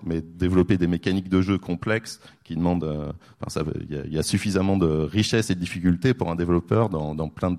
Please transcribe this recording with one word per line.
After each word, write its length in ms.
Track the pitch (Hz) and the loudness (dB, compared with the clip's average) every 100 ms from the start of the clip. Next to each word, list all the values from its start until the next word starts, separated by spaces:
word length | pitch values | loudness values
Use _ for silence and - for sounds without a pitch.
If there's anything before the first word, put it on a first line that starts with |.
mais 160 | 85 82 | -4 -4
développer 580 | 80 85 90 92 87 95 | -4 -2 2 4 4 2
des 80 | 85 | 2
mécaniques 420 | 85 98 95 92 | 0 0 -2 2
de 140 | 92 | 2
jeu 160 | 92 95 | 2 0
complexes 640 | - 85 107 110 - - - _ | -2 -4 -2 -2 -4 -16 -20 _
qui 100 | - | -10
demandent, 300 | 82 87 90 | -2 0 0
euh, 260 | 78 76 73 85 - - | -2 -4 -6 -10 -16 -14
enfin, 100 | 78 | -8
ça, 120 | - 78 - - | -4 -4 -6 -6
il 20 | |
y 60 | 73 | -8
a, 60 | |
il 100 | 76 | -6
y 40 | 78 | -4
a 40 | |
suffisamment 540 | 76 98 104 92 95 98 | 0 0 0 2 2 4
de 100 | 85 | 2
richesse 640 | 78 76 98 107 117 110 | 2 0 0 2 2 0
et 60 | 90 | -2
de 40 | |
difficultés 540 | 87 92 90 87 131 | -4 0 2 4 2
pour 160 | 123 85 | 0 -2
un 60 | 85 | -2
développeur 520 | 85 87 - 107 110 | 2 2 2 2 2
dans, 280 | 82 76 76 | 0 -4 -4
dans 120 | 80 | -6
plein 220 | - | -2
de 80 | 92 | -2